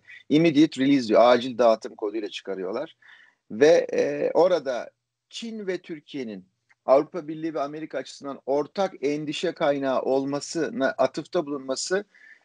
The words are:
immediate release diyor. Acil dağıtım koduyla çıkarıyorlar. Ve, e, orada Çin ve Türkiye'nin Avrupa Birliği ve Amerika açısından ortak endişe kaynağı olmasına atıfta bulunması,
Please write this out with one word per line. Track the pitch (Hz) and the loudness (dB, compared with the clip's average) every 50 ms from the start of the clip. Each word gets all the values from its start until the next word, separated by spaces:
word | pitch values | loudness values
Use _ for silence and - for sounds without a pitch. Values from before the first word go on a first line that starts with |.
| _ - - - _ - | _ -16 -20 -14 _ 2
immediate | 135 151 165 170 143 139 160 156 - 127 | 2 4 4 4 6 6 4 4 4 0
release | 131 139 143 135 120 107 | 2 4 4 2 2 4
diyor. | 107 - 113 | 6 6 8
Acil | 120 123 123 117 135 120 110 | 8 6 4 2 -2 0 2
dağıtım | 123 113 110 107 - 120 - | 4 4 4 2 -2 -12 -12
koduyla | - 113 104 104 113 104 95 | -6 -6 -6 -6 -6 -8 -8
çıkarıyorlar. | - - - - 95 95 92 92 107 120 151 160 _ _ _ - - _ _ _ _ _ _ - | -10 -10 -10 -10 -8 -8 -6 -6 -6 -6 -8 -10 _ _ _ -20 -20 _ _ _ _ _ _ -8
Ve, | 104 107 139 156 170 - - - - | 0 4 6 6 6 6 2 0 -2
e, | - 123 143 147 147 143 - - | -2 -2 -2 -2 -2 -4 -2 2
orada | - 165 185 185 160 131 135 123 113 80 - _ _ _ _ _ _ _ _ | 2 2 4 2 0 -2 -4 -6 -6 -8 -10 _ _ _ _ _ _ _ _
Çin | - - 233 233 226 220 208 185 | -16 -14 -12 -12 -12 -10 -8 -6
ve | 185 175 | -8 -8
Türkiye'nin | _ - 175 151 _ _ - 143 127 110 104 95 92 _ _ _ _ _ _ _ - | _ -12 -14 -14 _ _ -10 -10 -10 -10 -10 -12 -14 _ _ _ _ _ _ _ 2
Avrupa | - 131 143 156 151 - 180 151 147 | 4 4 4 4 0 -6 -12 -10 -10
Birliği | 160 156 156 165 151 | -10 -8 -8 -8 -6
ve | 156 | -6
Amerika | 139 143 151 156 156 156 - 143 | -6 -6 -8 -12 -12 -10 -10 -10
açısından | 135 - - - 143 139 135 - - | -10 -10 -16 -16 -12 -12 -12 -10 -4
ortak | - 135 147 147 143 - - 190 185 - - | -2 -2 -2 -2 -4 -2 -4 -4 -4 -4 -4
endişe | - 143 147 151 151 147 151 - - 170 | -4 -2 -2 -2 -4 -6 -6 -4 -4 -4
kaynağı | 165 - 170 147 143 143 139 135 127 113 | -2 0 0 0 0 0 0 -2 -2 0
olmasına | - 117 131 135 135 139 143 143 - - - 165 147 113 113 117 135 131 | 0 0 0 0 0 -2 -6 -6 -8 -6 -4 -4 -4 -4 -2 -2 -2 -2
atıfta | - - 131 131 - - 147 - - 180 156 | 0 2 0 0 0 -4 -8 -4 -4 -4 -4
bulunması, | 143 147 139 131 131 131 - - - 185 196 208 _ _ _ _ - - _ _ | -4 -6 -8 -6 -6 -6 -6 -4 -4 -4 -4 -4 _ _ _ _ -20 -20 _ _